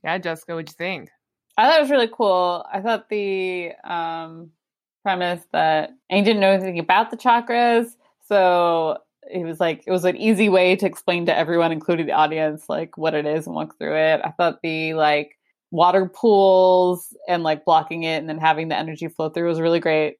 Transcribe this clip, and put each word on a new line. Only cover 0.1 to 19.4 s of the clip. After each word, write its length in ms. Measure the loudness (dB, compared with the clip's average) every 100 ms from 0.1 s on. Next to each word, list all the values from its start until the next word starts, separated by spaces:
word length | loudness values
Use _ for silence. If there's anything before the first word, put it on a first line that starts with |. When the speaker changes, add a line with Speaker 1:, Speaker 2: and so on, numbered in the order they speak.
| -6
Speaker 1:
Jessica, 380 | -6 -10 -10 -10
what'd 140 | -10
you 40 | -10
think? 340 | -8 -8 -14 _ _ _ _ 0
Speaker 2:
I 80 | 4
thought 100 | 4
it 40 |
was 100 | 4
really 180 | 0 0
cool. 540 | 0 0 2 0 -4 -8
I 60 | -8
thought 260 | -4 -4 -4
the, 640 | -6 -4 -4 -4 -6 -10 -14
um, 680 | -10 -8 -6 -8 -12 -16 -20 _ _ _ _ _
premise 400 | -6 -2 -2 -6 -4
that 400 | 0 2 0 -2 _ _
Aang 120 | 0 2
didn't 140 | 4
know 100 | 4
anything 280 | 2 0 -6
about 320 | -2 -2 -2
the 60 | -2
chakras, 760 | 2 2 0 0 2 2 -2 -12 _ _ _
so 720 | 2 4 4 2 2 -2 -4 _ _ -12
it 140 | -8 -8
was, 140 | -2
like, 240 | -2 -2 -4
it 60 |
was 140 | -2 0
an 120 | 0
easy 320 | 0 2 4
way 260 | 4 4 2
to 100 | -2
explain 400 | -2 -4 -2 0
to 100 | 0
everyone, 340 | 0 0 0
including 360 | -2 -2 -2 -2
the 60 |
audience, 520 | 0 0 0 -4 -4 -8
like, 300 | -6 -6 -6
what 160 | -4
it 140 | -2 -2
is 180 | -4 -6
and 100 | -8
walk 220 | -10 _
through 180 | -4 0
it. 260 | 2 0
I 80 | -2
thought 300 | -2 -2 -2
the, 320 | -8 -6 -4 0
like, 420 | 2 0 -4 _ _ _ _
water 380 | 2 4 4 0
pools 1040 | 0 2 6 6 6 6 4 2 -2 -8 -18 -4
and, 160 | -2
like, 200 | -2 -2
blocking 400 | 2 2 2 -6
it 140 | -4 -4
and 100 | -6
then 100 | 0
having 300 | 0 0 -2
the 80 | -4
energy 300 | -6 -8 -10
flow 220 | -6 -6
through 200 | -2